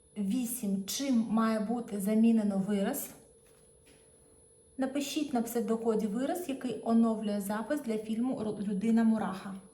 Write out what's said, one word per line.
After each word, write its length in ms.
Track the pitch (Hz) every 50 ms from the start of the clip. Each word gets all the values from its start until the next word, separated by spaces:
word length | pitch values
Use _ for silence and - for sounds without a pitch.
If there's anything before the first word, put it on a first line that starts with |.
| _ _ - 214
вісім 680 | 202 190 226 262 240 226 - - - 196 196 196 196
чим 420 | - - - 277 277 247 226 220 -
має 300 | 208 226 220 220 220 214
бути 400 | 202 214 240 240 233 - 196 202
замінено 640 | 190 208 220 220 226 233 226 220 208 202 196 196 185 208
вираз? 420 | 208 196 196 233 285 - - - - - - - - _ _ _ _ _ _ _ _ _ _ - - - _ _ _ _ _ _ _ _ _ _ _ _ _ _ - -
Напишіть 560 | 262 262 - 294 285 - - 311 294 - 254
на 80 | 233
псевдокоді 680 | 220 - - 233 208 202 226 220 226 233 214 196 208 202
вираз, 420 | 196 247 269 294 359 359 - -
який 320 | 262 - - 247 214 - -
оновлює 580 | 226 233 226 233 226 220 208 208 202 202 208
запис 400 | 196 196 208 220 226 - 302 294
для 160 | - 226 220 214
фільму 420 | 214 220 220 226 240 262 254 -
«Ру-, 280 | 214 214 208 214 202 208
Людина 360 | 208 190 220 226 226 233 226
Мураха». 520 | 220 220 214 196 185 190 - - 196 190 - - -